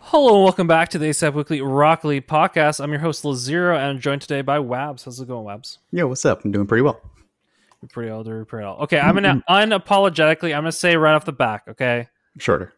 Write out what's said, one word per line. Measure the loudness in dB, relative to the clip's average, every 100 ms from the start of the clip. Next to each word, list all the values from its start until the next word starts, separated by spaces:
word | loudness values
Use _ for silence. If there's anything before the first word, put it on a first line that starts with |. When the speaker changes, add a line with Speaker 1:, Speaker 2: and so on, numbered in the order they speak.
Speaker 1:
Hello | 2 4 6 6
and |
welcome | 6 4 2
back | 2 2
to | -2
the | -2
asap | 0 -2
Weekly | -2 -4 -4
Rocket | -2 2 4 2 0
League | -4 -2
podcast. | 0 0 2 0 0
I'm | -6
your | -4
host, | -4 -4
Lazero, | -6 -6 -4 -2 0 0
and | -2
I'm | -4
joined | -4 -6
today | -4 -6
by | -2 -2
Wabs. | -2 -6 -8 -10
How's | -16 -16
it | -12
going, | -12 -12
Wabs? | -16 -16 -20 _
Speaker 2:
Yo, | -4 -2
what's | 0 0
up? | 0 -2
I'm |
doing | -4 0
pretty | 2
well. | 2 -2 -12 _ _ _ _ _ _ _
Speaker 1:
You're | -18
pretty | -12 -10
well, | -10
doing | -10 -12 -12
pretty | -12 -12
well. | -10
Okay, | -2 0
I'm | 2 2
gonna | 2 0 2
Speaker 2:
Mm-hmm. | 2 4
Speaker 1:
unapologetically, | 0 2 2 2 2 2 2 -2 -4
I'm |
gonna | -4
say | -2 2 4
right | 4
off | 2 0
the |
back, | -2 -2 -2 -12
okay? | -6 -2 -2 -4 _ _ -10
Speaker 2:
Shorter. | -2 -2 -2